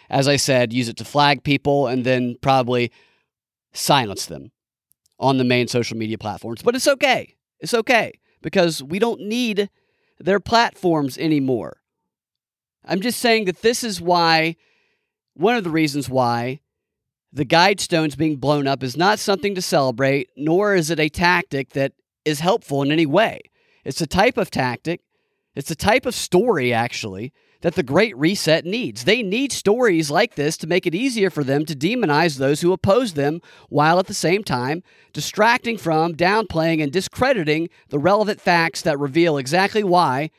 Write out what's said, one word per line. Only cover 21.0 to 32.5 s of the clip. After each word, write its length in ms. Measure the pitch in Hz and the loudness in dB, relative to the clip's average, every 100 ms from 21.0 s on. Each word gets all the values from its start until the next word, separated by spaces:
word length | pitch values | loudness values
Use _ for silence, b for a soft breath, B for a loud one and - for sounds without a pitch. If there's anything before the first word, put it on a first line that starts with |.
a 80 | 156 | -2
tactic 640 | - 175 175 - 139 131 | 2 2 2 0 -6 -4
that 220 | 139 139 _ _ _ | -4 -4 _ _ _
is 160 | 151 147 | -4 -2
helpful 420 | 175 226 - 139 | 0 0 -2 -2
in 100 | 139 | 0
any 140 | 160 151 | 0 2
way. 340 | 180 214 - - _ _ _ | 2 0 -4 -18 _ _ _
It's 200 | - - | -10 -6
a 40 | 160 | -2
type 300 | 180 240 240 | 2 2 0
of 140 | 185 | -4
tactic, 500 | - 127 120 156 175 _ _ _ _ _ | -2 -4 -4 -8 -8 _ _ _ _ _
it's 160 | - 143 | -12 -10
a 60 | 160 | -2
type 280 | 185 240 | 2 2
of 100 | 247 | 0
story, 580 | - - 180 247 170 123 | -6 0 2 2 2 0
actually, 600 | 113 120 - 107 95 127 _ _ _ | 0 -2 -6 -10 -10 -12 _ _ _
that 140 | 170 180 | -4 -2
the 60 | |
Great 320 | 127 151 226 131 | 0 2 2 2
Reset 480 | 156 202 160 156 156 | 0 0 2 0 0
needs. 380 | 233 170 107 | -4 -4 -4
They 180 | 123 240 | 0 0
need 300 | 196 226 277 | 0 -2 -4
stories 580 | - 196 233 240 165 147 | -2 0 2 2 2 2
like 240 | 160 233 | 0 0
this 240 | - 147 - | -2 -4 -4
to 80 | 156 | -2
make 180 | 180 | -2
it 100 | 180 | 0
easier 360 | 165 269 226 190 | -2 -2 0 0
for 140 | 151 | 0
them 200 | 135 139 | 0 0
to 100 | 156 | -2
demonize 640 | 143 170 247 175 147 170 135 | -2 -2 0 2 2 2 0
those 240 | 135 | 0